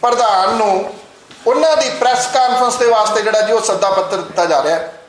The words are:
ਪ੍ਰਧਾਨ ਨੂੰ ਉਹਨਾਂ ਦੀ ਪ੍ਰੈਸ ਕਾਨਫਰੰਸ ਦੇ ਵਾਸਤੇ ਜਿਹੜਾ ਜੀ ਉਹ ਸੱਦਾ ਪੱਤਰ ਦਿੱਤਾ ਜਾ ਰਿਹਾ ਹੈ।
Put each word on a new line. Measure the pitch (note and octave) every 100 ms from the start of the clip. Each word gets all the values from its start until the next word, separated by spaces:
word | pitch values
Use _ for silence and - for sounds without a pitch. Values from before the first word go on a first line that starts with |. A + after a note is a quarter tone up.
ਪ੍ਰਧਾਨ | A#3+ A#3+ A3+ F#3+ F#3+
ਨੂੰ | A3+ G#3+ F#3+ G3+ - - - - - -
ਉਹਨਾਂ | C4 D#4+ D#4
ਦੀ | C4
ਪ੍ਰੈਸ | - B3 B3+ B3
ਕਾਨਫਰੰਸ | C4 B3+ B3+ B3 B3
ਦੇ | A#3+
ਵਾਸਤੇ | A3+ G#3+ A3
ਜਿਹੜਾ | G#3 G#3+
ਜੀ | G#3+
ਉਹ | A3+
ਸੱਦਾ | - F#3+ G3
ਪੱਤਰ | F#3+ F#3 G3
ਦਿੱਤਾ | F3 -
ਜਾ | E3+ D3
ਰਿਹਾ | D3 D#3+
ਹੈ। | - -